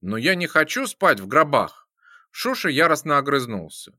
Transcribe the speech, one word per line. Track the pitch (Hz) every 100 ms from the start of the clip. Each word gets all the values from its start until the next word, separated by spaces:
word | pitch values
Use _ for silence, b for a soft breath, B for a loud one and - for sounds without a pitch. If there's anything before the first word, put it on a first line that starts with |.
но | 90 110
я | 131
не | 185 175
хочу | - 151 - 262
спать | - 190 120
в | 98
гробах». | 135 156 139 85 - _ _ b b b
Шуша | - 240 262 185
яростно | 139 165 151 156 143
огрызнулся. | 135 139 123 107 80 - -